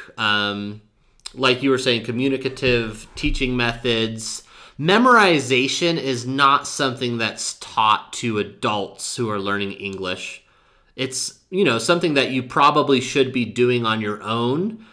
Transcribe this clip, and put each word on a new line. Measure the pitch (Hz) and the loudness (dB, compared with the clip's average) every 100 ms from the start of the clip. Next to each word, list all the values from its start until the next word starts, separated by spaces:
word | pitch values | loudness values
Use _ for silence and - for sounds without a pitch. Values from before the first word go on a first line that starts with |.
| - - | -16 -2
um, | 110 104 101 101 101 107 _ _ _ _ - | 0 2 0 -4 -8 -12 _ _ _ _ -18
like | 127 131 123 | -2 0 2
you | 135 | 2
were | 127 | 2
saying, | 131 117 | 2 0
communicative | 123 117 135 135 135 - 131 120 110 107 - - | -2 -2 -2 -2 -4 -2 0 0 -2 -8 -14 -6
teaching | 147 131 127 123 | -2 0 -2 0
methods. | 120 120 123 113 113 110 - - - - - - | -2 -2 -2 0 -2 -4 -10 -12 -14 -20 -18 -4
Memorization | 156 208 254 240 190 156 120 127 131 - 175 165 | 2 4 6 6 6 4 2 2 2 0 0 0
is | 135 120 120 | -2 -4 -2
not | 135 139 139 - | 2 4 4 0
something | - 135 127 123 117 | -2 -2 -2 -4 -2
that's | 107 - - - | -4 -4 -10 -10
taught | - - 110 107 - | -6 2 4 2 -2
to | - 120 107 | -6 -2 -2
adults | 98 - 120 104 95 - - - | -4 -4 -2 -2 -4 -8 -10 -4
who | 113 | -4
are | 104 | -2
learning | 98 101 98 | -2 -2 -4
English. | - 98 95 92 92 - - _ _ _ _ _ - | -6 -10 -6 -6 -6 -10 -16 _ _ _ _ _ -8
It's, | 180 - - - _ | -6 -6 -8 -12 _
you | 185 | 0
know, | 165 117 | 2 2
something | - 175 170 139 | 2 2 2 0
that | 123 | 0
you | 131 | -2
probably | 123 156 143 147 135 131 | -2 4 4 4 4 2
should | 127 139 131 | 2 2 2
be | 123 107 | 0 -2
doing | 107 123 123 117 | 2 2 2 0
on | 110 | 0
your | 104 104 | -2 -6
own | - 117 120 151 214 220 - | -4 -2 0 0 -2 -6 -18